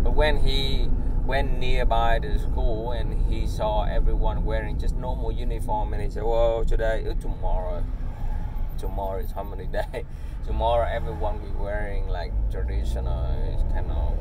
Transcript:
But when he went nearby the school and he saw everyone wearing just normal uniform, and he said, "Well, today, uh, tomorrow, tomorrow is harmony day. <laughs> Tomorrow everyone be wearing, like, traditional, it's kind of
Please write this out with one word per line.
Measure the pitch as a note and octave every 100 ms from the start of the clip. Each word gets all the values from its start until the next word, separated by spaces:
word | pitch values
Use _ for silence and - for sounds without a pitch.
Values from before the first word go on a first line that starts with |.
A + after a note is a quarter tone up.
But | - -
when | D3+ D3
he | C#3 C#3 C#3 C3 B2+ C#3 - - B2+
went | C3+ C#3 -
nearby | B2+ B2 A#2 A#2 A#2 A#2
the | G#2+ G#2
school | - - - - -
and | - - - -
he | G#2+ -
saw | - G#2+ G#2+
everyone | G2+ - - - - - -
wearing | C#3 - -
just | - -
normal | C3 B2+ -
uniform, | - - - - G#3+ -
and | G#2
he | G#2
said, | -
"Well, | G#2+ A2+ A#2 A2+
today, | A2+ A2+ A2+ A2 A2
uh, | -
tomorrow, | A2+ G#2 F#2+ F#2 F#2 F2 - - - - - - - - - -
tomorrow | - G2 G2 F#2+
is | -
harmony | - G2 G2 F#2+
day. | G#2 A2 A#2+ -
<laughs> | - - - -
Tomorrow | G#2+ A2+ A#2+ A2+
everyone | A#2 A2+ - A2 -
be | - -
wearing, | G2+ G#2+ G#2 G2 F#2+
like, | F2+ E2+ F#2 -
traditional, | G#2 G2+ G2+ - A#2 A2+ A#2 G#2+ - -
it's | B2 -
kind | - -
of | - - -